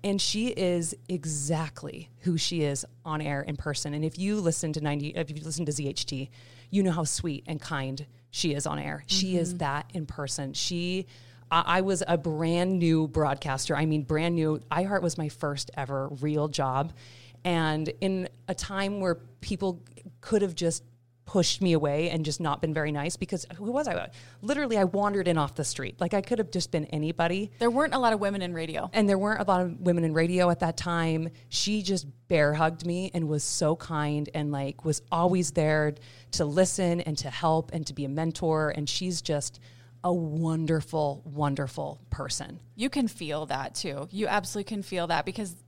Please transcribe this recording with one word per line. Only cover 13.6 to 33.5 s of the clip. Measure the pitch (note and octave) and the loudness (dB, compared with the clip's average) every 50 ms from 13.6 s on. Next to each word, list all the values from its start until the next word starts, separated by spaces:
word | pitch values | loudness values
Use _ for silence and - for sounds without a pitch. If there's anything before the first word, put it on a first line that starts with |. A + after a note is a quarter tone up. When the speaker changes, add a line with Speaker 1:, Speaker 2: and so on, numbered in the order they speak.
| - - D#3 | 0 0 2
Speaker 1:
I | C#3 D#3 | 2 2
mean, | D#3+ D#3 D3+ C#3+ | 2 2 0 0
brand | B2 D#3 D3+ E3 E3+ E3+ | 0 0 2 2 2 2
new. | E3+ D#3 D#3 D3+ D3 - - | 2 2 2 0 0 -2 -2
iHeart | - D#3+ F#3 G3 G3+ F#3+ | 0 0 2 2 0 0
was | - E3+ - | 0 0 -2
my | - D#3 D3 | -2 -4 -4
first | - - - D3 C#3+ C#3 - - - | -4 -4 -4 -4 -2 -4 -6 -6 -6
ever | - C3+ B2+ C#3 C3+ C3+ C#3 C#3+ B2+ | -6 -4 -2 -2 -2 -2 -4 -4 -2
real | C#3 D3+ D3+ D3+ D3 | -2 0 2 2 0
job. | D3+ D3 - C#3 C3 B2+ C3+ D3+ E3 - - - - - - - - - - - | 0 0 0 0 2 2 0 0 0 -4 -12 -20 -20 -20 -20 -20 -20 -20 -6 -2
And | F3+ F3 E3 D#3+ D#3 D#3 D#3 D#3 D3 - - | 0 2 2 2 2 2 0 -2 -4 -4 -2
in | G3+ F#3+ F#3+ F#3 F3+ - - - - | 0 0 0 0 -4 -6 -10 -14 -8
a | - F#3 | -8 -6
time | - - - G3 G3 G3 G3 G#3 G3+ | -6 -6 -4 -2 -2 -2 0 -2 0
where | F#3+ F3+ E3+ E3+ - - - _ | 0 0 0 -2 -4 -20 -18 _
people | - - A3 - G3+ F#3+ F3+ F3 - - - - - - - - | -4 -4 -2 0 0 -2 -2 -4 -12 -20 -20 -20 -20 -20 -20 -18
could | - - A3 G#3 | -4 0 2 2
have | G3+ F#3+ E3 | 2 2 0
just | - F3 E3 D#3+ - - - - _ _ _ _ _ _ | 0 0 0 0 -2 -8 -14 -20 _ _ _ _ _ _
pushed | - - G3 E3+ - - - | 0 2 4 4 4 2 2
me | G3 F3+ E3 | 4 4 4
away | D#3 D3 D3 C#3+ D3+ E3+ E3+ | 4 4 2 2 2 2 2
and | E3+ D#3+ D#3 | 0 0 0
just | D3+ D3 - | -2 -2 -2
not | F3 D3+ C#3+ - | 0 -2 0 0
been | - D#3 D3+ | 0 0 0
very | D#3 D3+ D3+ | 0 0 0
nice, | D3 D3 C#3+ E3+ - | 0 -2 -2 -4 -4
because | - F#3+ - - E3+ - - F3 | -6 -6 -4 -4 -6 -6 -10 -12
who | E3 G#3 G#3+ | -8 -6 -2
was | A#3+ C#4 D4+ | 0 0 0
I? | B3+ - F2 - - - - - - - - | 0 -2 -2 -4 -6 -12 -18 -20 -20 -20 -8
Literally, | - G#3+ C#4+ C#4 D4 B3 A3+ | -2 -2 0 0 0 2 4
I | G#3 G3 | 4 4
wandered | F3+ F3+ G3+ G3+ G3+ G3+ G3 F3+ | 4 4 2 0 2 2 2 2
in | F3 E3+ | 2 4
off | D#3+ D3 C3+ - | 2 2 0 -2
the | - D3 | -4 -4
street. | - - - C3+ - - - | -4 -4 -6 -6 -8 -4 -2
Like, | F3+ E3+ - | -2 0 2
I | G3+ | 0
could | F#3+ - A#3+ A3 | 2 0 0 0
have | G#3+ D#3+ | 0 -2
just | - F#3 E3 - | -2 -4 -2 0
been | - D#3+ D3+ | -2 -2 -2
anybody. | - - D3+ D3+ D#3 E3 - E3+ E3+ F3+ F#3+ G#3 G3+ - - | -2 -2 -2 -2 -2 0 2 2 2 2 0 -2 -6 -4 0
Speaker 2:
There | A#3 A#3+ | 2 2
weren't | A#3 C4 D4+ D4+ C4+ | 4 4 2 2 2
a | C4 | 2
lot | B3 A#3 A3 | 4 4 4
of | G3+ | 4
women | G#3 G3 G3+ G3 | 0 0 0 -2
in | F3+ F3 F3 | -4 -4 -4
radio. | E3 D#3+ D#3+ D#3 - - F3+ - | -4 -4 -4 -4 -6 -6 0 2
Speaker 1:
And | A3 G#3+ G3 | 4 4 6
there | G3 | 4
weren't | F#3+ G3 G#3 A3 - | 4 2 0 0 0
a | G3 | 2
lot | F#3+ F#3+ F3+ | 4 4 4
of | F3+ F3 E3+ - | 4 0 -2 0
women | F3+ F3+ F3 F3 E3 | 2 2 4 4 4
in | D#3+ D#3 | 4 4
radio | E3 E3 E3+ F3+ F3+ F3+ F3 | 4 4 4 4 6 6 6
at | E3+ F3 | 4 4
that | F3 E3 E3 | 2 -2 0
time. | - - F3+ E3+ E3+ E3 D#3+ D#3+ D#3+ D#3+ E3 E3 - - - | -2 -2 0 0 2 2 2 2 0 0 -4 -8 -12 -16 -6
She | - - - G3 G#3+ G#3+ F#3+ | -2 -2 0 0 0 0 0
just | F#3 G3 F3 C#3+ C#3+ - - _ _ | 0 -2 -2 -2 -6 -16 -18 _ _
bear | F3+ D#3 D3+ D3 D3+ | 4 6 6 6 4
hugged | D3+ D#3+ D#3+ E3 D#3+ E3 | 4 2 2 2 0 -4
me | F3 E3+ F3+ F#3 F#3 - | -2 -2 -2 -2 -2 -2
and | F3 E3 | -2 0
was | D3+ D3+ D3 - | 0 0 0 0
so | - | -2